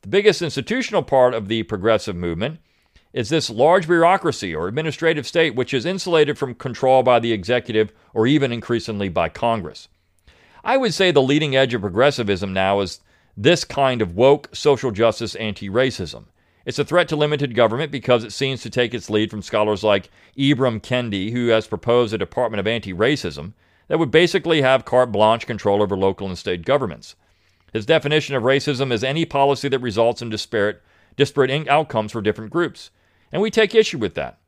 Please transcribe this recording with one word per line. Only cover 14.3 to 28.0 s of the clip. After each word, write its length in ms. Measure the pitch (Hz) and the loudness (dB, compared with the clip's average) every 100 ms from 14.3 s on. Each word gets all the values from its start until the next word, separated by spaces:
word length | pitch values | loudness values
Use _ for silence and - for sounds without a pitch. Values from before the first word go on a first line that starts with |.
| 139 - | 6 0
social 380 | - 147 139 131 | -2 2 2 0
justice 440 | 101 117 - 113 - | 2 0 2 -6 -6
anti-racism. 880 | 110 101 98 101 131 - 87 60 52 _ _ _ - | -8 -8 -4 0 0 -2 -10 -12 -20 _ _ _ -12
It's 140 | 123 | -6
a 60 | 143 | 0
threat 220 | 170 165 | 0 0
to 60 | 151 | 0
limited 400 | 147 147 139 113 | 0 0 -2 2
government 360 | 117 113 156 | 2 2 -6
because 320 | 143 117 123 | -8 0 0
it 80 | 110 | 0
seems 300 | - 135 131 | -6 -6 -6
to 80 | 120 | -8
take 240 | 113 120 | -4 -2
its 160 | 113 - | -4 -4
lead 220 | 107 107 | -2 -2
from 100 | 107 | -6
scholars 420 | 92 110 107 104 | -6 -2 0 0
like 280 | 107 101 - _ _ - | 0 0 -2 _ _ -4
Ibram 440 | 139 139 127 110 | 0 2 0 -2
Kendi, 500 | - 123 120 101 98 | -4 -4 -4 -4 -4
who 160 | 120 120 | -2 2
has 180 | 110 107 | 2 0
proposed 480 | 101 - 120 120 | -8 2 2 2
a 40 | 107 | -2
department 420 | - - 123 107 | -6 -4 -4 -2
of 80 | 98 | -4
anti-racism 840 | 113 98 87 113 147 90 71 80 - _ _ _ | -4 -6 0 0 0 -4 -10 -14 -16 _ _ _
that 100 | 160 | -2
would 140 | 156 | 2
basically 500 | 156 175 190 165 160 | 4 4 0 0 0
have 240 | 131 131 - | 4 2 2
carte 260 | 127 127 | 2 2
blanche 360 | 101 107 117 - | 4 4 2 -2
control 340 | 110 104 101 | -4 0 2
over 160 | 104 98 | 0 0
local 300 | 95 95 98 | -2 -2 -8
and 100 | 90 | -8
state 260 | - 90 | -6 -6
governments. 520 | 82 139 123 67 - - _ _ _ _ _ | 0 -2 -2 -10 -18 -20 _ _ _ _ _
His 140 | 113 107 | -8 2
definition 480 | 160 | 2